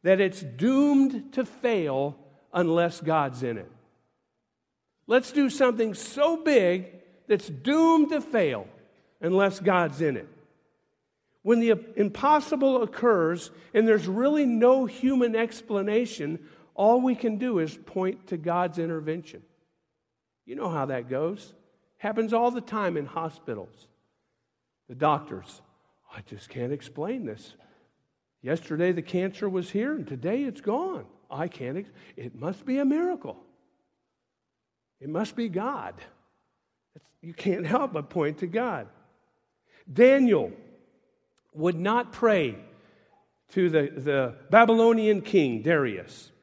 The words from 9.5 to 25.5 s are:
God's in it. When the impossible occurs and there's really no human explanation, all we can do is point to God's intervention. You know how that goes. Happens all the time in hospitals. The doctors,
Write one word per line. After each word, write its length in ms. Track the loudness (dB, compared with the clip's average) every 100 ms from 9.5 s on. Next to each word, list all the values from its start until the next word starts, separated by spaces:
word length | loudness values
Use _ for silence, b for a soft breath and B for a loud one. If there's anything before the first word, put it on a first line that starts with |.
| 2
God's 420 | 2 2 0 0
in 160 | -2 -2
it. 100 | -10 -20 _ _ _ _ _ _ _ _ _ _
When 180 | 2 4
the 140 | 4 2 -2 -2
impossible 880 | -2 0 4 4 2 0 2 2
occurs 680 | -2 0 2 4 2 -2 -8 B B
and 140 | 2 4
there's 200 | 2 2
really 380 | 0 2 2 2
no 400 | 4 6 6 2
human 500 | -2 0 2 2 0
explanation, 1040 | -2 -6 -6 -4 0 0 -2 -6 -8 -8 B B B 0
all 260 | 4 4
we 140 | 2 0
can 220 | -2 -2
do 220 | -2 -2
is 180 | -2 -6
point 500 | -10 -4 -4 -6 -10
to 100 | -8
God's 400 | -2 -2 -2 -4
intervention. 640 | -6 -6 -6 -8 -10 -20 _ _ _ _ _ _ _ _ _ _ -16
You 100 | -8
know 140 | -6
how 160 | -4 -4
that 220 | -6 -6
goes. 440 | -4 -4 -6 -16 _ _ _ _ _
Happens 360 | -6 -4 0
all 180 | 0 0
the 100 | -2
time 360 | -8 -4 -2 -4
in 80 | -6
hospitals. 840 | -8 -8 -10 -10 -10 -12 _ _ _ _ _ _ _ _ _ _ _ _
The 80 | -2
doctors, 680 | 0 0 -4 -14 -16